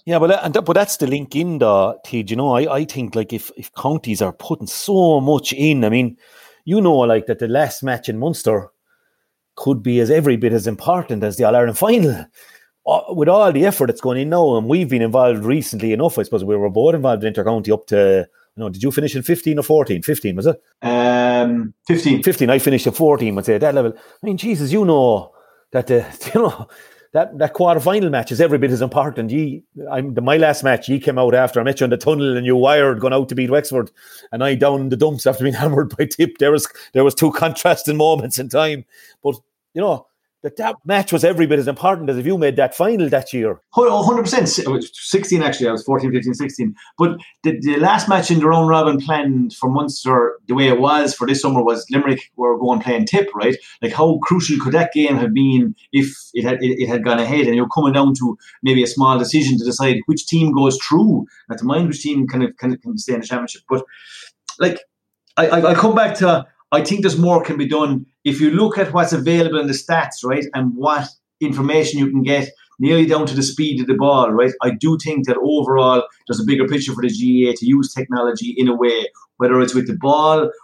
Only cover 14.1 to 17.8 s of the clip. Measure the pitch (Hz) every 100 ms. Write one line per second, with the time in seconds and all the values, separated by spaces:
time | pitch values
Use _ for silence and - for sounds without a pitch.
14.1 | 123 147 175 160 117 110 170 160 123 113
15.1 | 123 127 113 110 147 - 110 113 110 160
16.1 | - 101 107 98 104 101 98 143 165 135
17.1 | 117 107 107 98 113 104 104